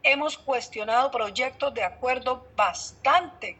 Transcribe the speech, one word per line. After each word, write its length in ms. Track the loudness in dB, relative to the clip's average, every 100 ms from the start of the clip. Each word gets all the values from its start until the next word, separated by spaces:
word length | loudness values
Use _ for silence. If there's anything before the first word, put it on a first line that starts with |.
Hemos 340 | 2 2 0 -4
cuestionado 720 | -4 -4 -4 -8 0 2 2
proyectos 640 | 0 -4 -2 -4 -2 -4
de 100 | -2
acuerdo 640 | -4 -2 -2 0 -2 -4 -6 0
bastante 1000 | 0 0 -12 -2 4 4 2 -12 -14